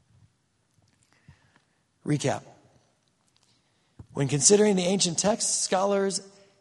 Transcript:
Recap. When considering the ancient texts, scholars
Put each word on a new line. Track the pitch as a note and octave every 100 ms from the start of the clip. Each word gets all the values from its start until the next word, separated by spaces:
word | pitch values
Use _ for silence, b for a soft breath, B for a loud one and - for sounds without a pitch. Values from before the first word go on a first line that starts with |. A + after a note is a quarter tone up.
| _ _ _ _ _ _ _ _ _ _ _ b b b b b b b b _ -
Recap. | D3 C#3+ G#2+ - - _ _ _ _ _ _ _ _ _ _ _ _ _ - -
When | - C#3+
considering | C#3+ - G3+ G#3+ F#3+
the |
ancient | F3 F#3+ F3+ D#3
texts, | F#3+ A3 - -
scholars | - F#3+ G3 G3 G3 F#3+ - b b b